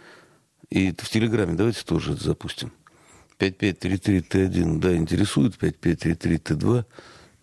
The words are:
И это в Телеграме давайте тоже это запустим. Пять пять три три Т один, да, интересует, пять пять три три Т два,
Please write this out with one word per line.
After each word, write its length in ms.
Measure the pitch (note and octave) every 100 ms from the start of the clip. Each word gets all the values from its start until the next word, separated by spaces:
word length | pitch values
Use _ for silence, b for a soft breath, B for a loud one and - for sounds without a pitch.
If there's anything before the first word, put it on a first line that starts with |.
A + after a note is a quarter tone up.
| B B B B B _ -
И 200 | F#2+ F#2+
это 160 | D#2+ -
в 40 |
Телеграме 460 | A2 A2+ A2 F2+ E2
давайте 280 | A2+ A2+
тоже 300 | - D#2+ D#2
это 100 | C#2+
запустим. 480 | D#2+ D2+ - - - - _ b b b b b
Пять 180 | F#2+ -
пять 220 | G2+ F2
три 180 | F#2 F#2+
три 240 | - F#2
Т 240 | - F#2+ F#2+
один, 340 | F2 E2+ D#2
да, 160 | F2+ F2
интересует, 640 | D#2+ F2 - - C3 -
пять 220 | - -
пять 220 | E2+ D#2+
три 120 | D#2+
три 240 | E2 F2 E2
Т 160 | -
два, 320 | D2+ F#2+ A#2+ A2+ B B B B B